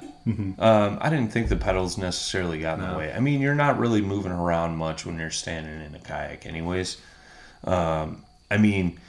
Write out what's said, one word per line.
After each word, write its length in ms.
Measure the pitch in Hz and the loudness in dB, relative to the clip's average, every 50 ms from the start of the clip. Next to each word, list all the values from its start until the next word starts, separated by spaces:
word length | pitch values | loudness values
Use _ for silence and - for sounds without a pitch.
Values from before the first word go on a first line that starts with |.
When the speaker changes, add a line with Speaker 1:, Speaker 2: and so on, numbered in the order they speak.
| - - - - - | -12 -18 -14 -6 -4
Speaker 1:
Mm-hmm. 340 | 117 107 - 101 95 95 - | -2 -2 -2 -2 -4 -2 4
Speaker 2:
Um, 360 | 95 113 110 107 104 101 101 104 | 6 6 8 8 6 2 0 0
I 80 | - 147 | 0 0
didn't 240 | 160 147 120 104 | 2 2 0 0
think 160 | - 117 113 - | 0 0 0 0
the 80 | 95 | 0
pedals 400 | 87 - 101 92 92 92 90 90 | 0 0 0 0 0 0 -2 -2
necessarily 640 | 104 95 90 87 - - - - 95 90 87 80 78 | -4 -4 -4 -4 -4 -4 -4 -2 -2 -2 -2 -2 -2
got 180 | 80 80 80 85 | -2 -2 -2 -2
in 60 | 95 | -4
Speaker 1:
No. 80 | 92 | -4
Speaker 2:
the 60 | 90 87 | -4 -4
way. 140 | 78 76 - | -4 -4 -2
I 60 | 101 | 0
mean, 200 | 127 143 143 139 | 2 2 2 2
you're 140 | 135 139 143 | 2 2 2
not 240 | 147 147 143 131 - | 4 4 4 4 4
really 240 | 117 117 113 104 | 4 4 4 4
moving 300 | 101 95 98 101 95 92 | 2 2 -2 -2 -2 -2
around 440 | 90 87 85 87 85 82 82 85 80 | -2 0 0 2 2 2 0 0 -2
much 300 | 80 80 80 78 - - | -2 -2 -4 -4 -6 -6
when 120 | 92 85 82 | -8 -6 -6
you're 120 | 82 80 | -6 -6
standing 500 | - - - 92 85 80 78 78 78 78 | -6 -6 -6 -6 -6 -6 -8 -10 -12 -12
in 140 | 78 76 76 | -12 -14 -14
a 40 | - | -16
kayak 460 | - - 80 76 76 73 76 73 - | -12 -10 -8 -8 -8 -8 -10 -12 -12
anyways. 540 | - 80 82 82 87 90 92 92 - - - - - - - - - - - - - - - - | -10 -8 -6 -4 -2 -2 -2 -2 -4 -6 -10 -14 -20 -20 -20 -20 -20 -20 -20 -20 -20 -18 -8 -2
Um, 600 | - 92 90 85 82 80 78 78 80 - - - - - - _ - | 0 2 2 2 2 0 0 -2 -4 -8 -12 -16 -20 -20 -14 _ 0
I 60 | 104 | 4
mean, 420 | 104 107 104 101 95 92 87 85 - - | 6 6 6 6 4 2 0 -2 -4 -16